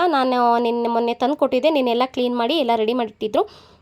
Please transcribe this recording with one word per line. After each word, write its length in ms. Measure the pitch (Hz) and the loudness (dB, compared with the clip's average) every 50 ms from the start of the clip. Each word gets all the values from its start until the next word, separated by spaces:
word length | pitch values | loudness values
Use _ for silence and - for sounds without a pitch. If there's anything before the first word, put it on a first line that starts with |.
| 349 | 0
ನಾನು 540 | 359 311 269 254 262 254 247 240 240 233 233 | 2 2 0 0 0 0 2 2 2 2 2
ನಿನ್ನೆ 300 | 240 233 240 233 233 233 | 0 0 -2 -2 -2 0
ಮೊನ್ನೆ 240 | 233 233 233 233 233 | 0 0 0 -2 -2
ತಂದು 220 | - 247 254 294 | 0 0 -2 0
ಕೊಟ್ಟಿದ್ದೆ, 340 | - 302 254 262 254 233 311 | 0 0 0 0 2 2 2
ನಿನ್ನೆಲ್ಲ 320 | 320 285 254 240 233 240 254 | 2 2 0 0 0 0 -2
ಕ್ಲೀನ್ 320 | 262 - 262 247 240 247 | -2 -2 -4 -2 -2 -2
ಮಾಡಿ 160 | 240 233 233 320 | -2 -2 0 0
ಎಲ್ಲ 180 | 330 269 - - | 0 0 0 0
ರೆಡಿ 180 | 220 220 220 240 | 0 0 0 0
ಮಾಡಿಟ್ಟಿದ್ರು. 840 | 254 233 214 - _ 214 214 214 294 427 - - - - - - _ | -2 -4 -6 -6 _ -6 -2 -2 -2 -2 -2 -8 -20 -20 -20 -20 _